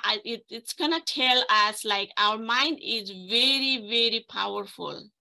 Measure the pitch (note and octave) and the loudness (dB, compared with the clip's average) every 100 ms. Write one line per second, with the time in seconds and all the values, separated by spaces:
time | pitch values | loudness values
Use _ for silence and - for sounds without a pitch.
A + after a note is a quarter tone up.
0 | G#3 G#3+ A3 A#3 - A3+ A#3 - D#4 E4 | 0 -2 -4 -10 -10 -14 -10 -4 0 0
1 | E4 C#4+ B3+ B3+ B3+ G#3+ G#3 G#3 G#3+ G3+ | -2 0 4 4 4 4 4 0 -2 -2
2 | G3+ - G#3 A3 A3+ A#3+ D4 D#4+ - A3+ | -2 0 0 0 0 0 0 -2 -4 -4
3 | G3 F#3+ F#3 A#3 C4 C4+ C4+ C4 G#3 A#3 | -6 -12 -2 2 4 2 2 0 0 2
4 | A#3 A3+ - G3 G3+ G3+ G3 - E2+ - | 2 0 -4 -6 -4 -4 -8 -10 -10 -10
5 | - _ | -14 _